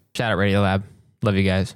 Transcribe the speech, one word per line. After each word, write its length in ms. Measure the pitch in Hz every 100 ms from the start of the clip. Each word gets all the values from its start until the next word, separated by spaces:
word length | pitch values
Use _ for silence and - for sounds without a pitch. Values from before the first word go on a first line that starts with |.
| _ -
Shout 160 | 117
out 60 | 95
Radiolab. 440 | 101 98 98 95 98 - _ _
Love 120 | 110 98
you 60 |
guys. 300 | 95 92 95